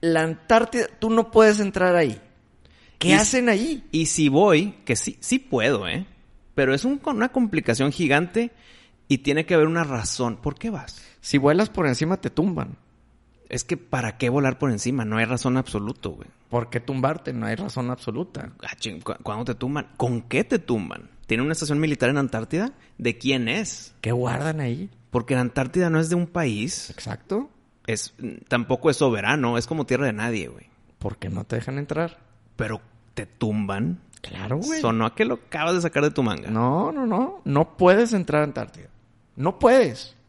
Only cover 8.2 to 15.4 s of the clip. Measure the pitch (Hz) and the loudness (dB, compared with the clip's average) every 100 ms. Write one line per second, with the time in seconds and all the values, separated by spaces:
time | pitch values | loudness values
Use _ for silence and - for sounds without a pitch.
8.2 | 170 220 233 - - - _ _ _ 135 | 2 -2 -4 -6 -20 -20 _ _ _ 0
9.2 | - 143 160 170 156 165 156 127 101 - | 2 0 2 4 4 2 -2 -4 -6 -2
10.2 | 123 110 147 139 226 190 - - - _ | -4 -2 -6 -6 -8 -8 -12 -18 -20 _
11.2 | - 139 139 160 214 - 156 123 156 185 | 0 2 4 4 2 2 0 2 0 -2
12.2 | - - 185 165 123 - _ _ _ _ | -4 0 0 0 -6 -10 _ _ _ _
13.2 | _ _ _ 123 - 175 - 127 117 - | _ _ _ -8 -4 -6 -4 -4 -4 -2
14.2 | 123 131 135 - 143 107 120 135 110 110 | 0 2 0 0 -2 0 -2 -2 -2 0
15.2 | 113 123 | 0 0